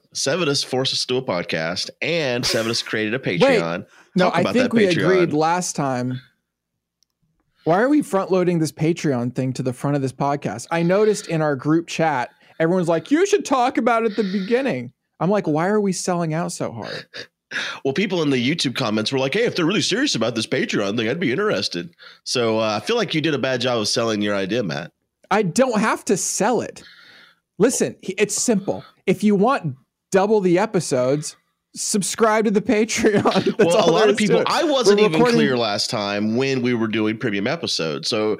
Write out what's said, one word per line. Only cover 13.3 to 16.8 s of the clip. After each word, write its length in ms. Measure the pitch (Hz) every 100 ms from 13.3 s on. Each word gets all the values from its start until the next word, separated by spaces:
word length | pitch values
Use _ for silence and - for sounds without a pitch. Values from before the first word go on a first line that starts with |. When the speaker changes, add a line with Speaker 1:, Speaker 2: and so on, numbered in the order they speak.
| 403 -
Speaker 2:
talk 320 | 269 247 277
about 260 | 240 226
it 80 | 226
at 60 | 202
the 140 | 196
beginning." 600 | 202 185 233 269 131 123 - _ _
I'm 100 | 160
like, 160 | 208 185
"Why 200 | 147 180
are 100 | 214
we 100 | 202
selling 400 | 180 - 175 165
out 180 | 156 175
so 200 | - 117
hard?" 360 | 117